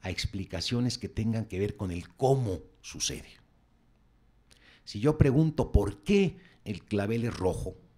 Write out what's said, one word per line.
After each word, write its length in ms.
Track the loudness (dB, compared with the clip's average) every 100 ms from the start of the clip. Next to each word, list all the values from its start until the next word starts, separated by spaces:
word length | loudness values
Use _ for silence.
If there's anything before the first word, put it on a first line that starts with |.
a 80 | -8
explicaciones 880 | -6 -6 -6 -8 -6 -2 0 -2 -2
que 100 | -8
tengan 380 | -4 -2 -2 -4
que 140 | -2
ver 180 | -4 -2
con 140 | -6
el 180 | -6 -8
cómo 500 | 0 2 2 2 -4 -8 _
sucede. 480 | -16 -6 -6 -6 -12 -20 _ _ _ _ _ _ _ _ _ _ _ -20 -20 -20
Si 160 | -12 -2
yo 180 | 2 6
pregunto 540 | 6 6 4 2 2
por 320 | 2 2 -4
qué 340 | 2 4 4 0 -16 _ -10
el 180 | -10
clavel 400 | -4 -2 0 -2
es 120 | -2 -2
rojo 420 | -2 -2 -6 -12 -20